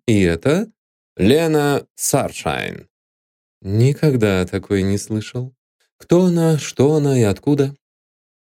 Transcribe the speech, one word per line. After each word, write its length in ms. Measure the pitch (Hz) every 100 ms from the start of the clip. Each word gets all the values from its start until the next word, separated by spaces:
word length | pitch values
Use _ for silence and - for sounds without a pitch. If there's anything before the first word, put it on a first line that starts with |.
| -
И 160 | 104
это?» 500 | 90 82 131 165 226 _ _ _ _ -
«Лена 680 | 95 147 165 156 143 139 -
Саршайн». 920 | - - 139 95 - - 65 50 50 - _ _ _ _ _ _ _
«Никогда 800 | 95 107 127 147 156 131 107 95
о 60 | 92
такой 360 | 98 - 101
не 140 | 95 101
слышал. 580 | - 110 107 123 127 _ _ _ _ _
Кто 260 | - 175
она, 320 | 185 170 165 156
что 360 | - - 135
она 240 | 156 143 131
и 40 |
откуда?» 540 | 107 95 - 143 139 143 _ _ _ _ _ _